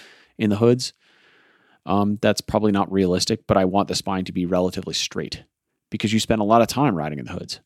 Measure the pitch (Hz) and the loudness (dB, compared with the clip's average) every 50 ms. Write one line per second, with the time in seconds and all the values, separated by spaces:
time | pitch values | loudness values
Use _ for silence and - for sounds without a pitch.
0 | - - - - _ _ _ - 110 104 104 101 117 120 123 127 127 - - _ | -20 -20 -20 -20 _ _ _ -2 -2 0 2 4 4 4 4 4 0 -6 -12 _
1 | _ _ _ _ _ _ _ _ _ _ _ _ _ _ _ _ - - 92 101 | _ _ _ _ _ _ _ _ _ _ _ _ _ _ _ _ -6 -2 0 0
2 | 101 104 104 101 - 110 101 - - - - 107 107 107 101 98 95 85 95 95 | 0 0 -2 0 0 0 0 0 -2 -2 -2 0 2 2 2 2 0 0 0 2
3 | 95 90 90 92 - - 113 - _ - 107 95 95 92 92 101 98 - 90 - | 2 2 2 0 0 -2 -4 -2 _ 2 2 2 2 2 2 0 0 0 -2 -6
4 | - 101 98 95 92 90 - 95 90 85 92 90 92 92 - 98 - 78 76 - | -6 -4 -4 -4 -6 -6 -4 -4 -4 -2 0 0 0 -2 -2 -6 -8 -8 -6 -6
5 | - - - - - - - - - _ _ _ _ _ _ _ _ _ - 110 | -6 -6 -6 -8 -10 -10 -12 -16 -18 _ _ _ _ _ _ _ _ _ -8 -4
6 | - 107 110 110 - - 113 107 104 101 113 117 113 - - 123 143 139 98 82 | -2 0 0 0 0 0 0 0 2 4 6 6 6 4 2 0 0 0 0 -2
7 | 73 78 76 71 62 - - - - - - - _ | -4 -6 -6 -8 -10 -10 -10 -12 -12 -12 -14 -16 _